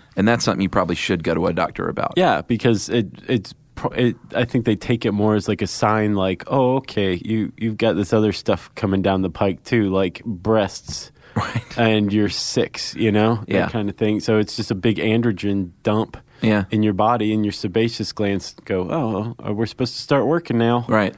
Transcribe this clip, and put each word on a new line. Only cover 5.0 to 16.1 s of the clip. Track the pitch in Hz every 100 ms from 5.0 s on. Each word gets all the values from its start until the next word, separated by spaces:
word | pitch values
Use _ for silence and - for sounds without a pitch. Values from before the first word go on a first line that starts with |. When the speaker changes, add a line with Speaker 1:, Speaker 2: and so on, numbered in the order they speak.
| 117
Speaker 2:
it |
more | 104 107 107
as, | 98
like, | 101
a | 98
sign, | - 110 110 107 101
like, | 95 95 -
"Oh, | 139 127 135
okay, | - - 98 90
you, | - 110 104 -
you've | 113 107
got | 113
this | 87 101
other | 113 107
stuff | 92 - 95 -
coming | - 98 98
down | 95 95
the | 95
pike | - 101 92
too, | - 120 98
like | 95 95 -
breasts, | - 92 98 110 98 - - - - _ - -
Speaker 1:
Right. | - 120 - -
Speaker 2:
and | 113 107 101
you're | 107 104
six, | - - - - - - -
you | 110
know, | 104 110 117
that | -
Speaker 1:
Yeah. | 95 92
Speaker 2:
kind | 113 101
of | 98
thing." | 107 107
So | - 107
it's | 104 -
just | 107
a |
big | 98 117 101
androgen | 107 113 120 92 101 98 90 -
dump | - 107 107